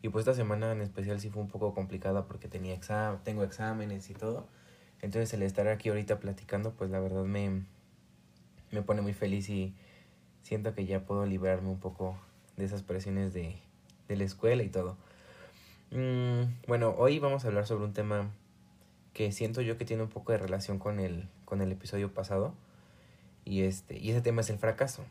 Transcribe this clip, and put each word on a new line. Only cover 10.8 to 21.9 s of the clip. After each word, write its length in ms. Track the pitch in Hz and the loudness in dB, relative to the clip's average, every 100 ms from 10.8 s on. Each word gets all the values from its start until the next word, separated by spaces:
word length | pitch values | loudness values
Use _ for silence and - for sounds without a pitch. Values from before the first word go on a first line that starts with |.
| 95 | -2
ya 220 | 95 95 | -2 0
puedo 180 | 101 101 | 0 2
liberarme 440 | 95 95 92 95 | 2 2 2 0
un 100 | 92 | -2
poco 400 | 92 90 92 95 - - - - | -4 -4 -4 -4 -14 -20 -18 -6
de 100 | 98 | -4
esas 180 | 101 | -4
presiones 500 | 95 92 98 98 95 | -4 -4 -2 0 0
de, 240 | 92 82 - - - - - - | -2 -6 -8 -14 -20 -20 -20 -4
de 80 | 101 | 0
la 100 | 95 | 0
escuela 360 | - 113 123 | 2 4 4
y 80 | 101 | 4
todo. 260 | 92 90 95 - - - - - - - - - | 0 -2 -6 -14 -20 -20 -20 -20 -20 -20 -20 -8
Mm, 540 | 123 127 127 123 123 120 - - | -2 0 2 2 4 2 0 2
bueno, 260 | 120 113 110 | 4 4 6
hoy 180 | 127 151 | 6 6
vamos 260 | 143 139 | 4 2
a 40 | 123 | 2
hablar 180 | 101 104 | 2 2
sobre 200 | 110 104 | 0 0
un 80 | |
tema 360 | 101 104 104 101 104 - - - - - - - | -2 0 0 0 -6 -18 -20 -20 -20 -20 -20 -18
que 200 | - 107 | 0 0
siento 300 | 101 113 117 | 2 0 0
yo 140 | 117 104 | 0 0
que 60 | 113 | -2
tiene 180 | 113 | 0
un 60 | 110 | -2
poco 240 | - - | -4 0
de 40 | 110 | 2
relación 400 | 92 95 98 98 | 2 -2 0 -2
con 220 | 104 104 | 0 0
el, 300 | 92 87 95 - - | 0 -2 -6 -14 -6
con 160 | 98 | 0
el 80 | 95 | 0
episodio 420 | 95 - | -2 -4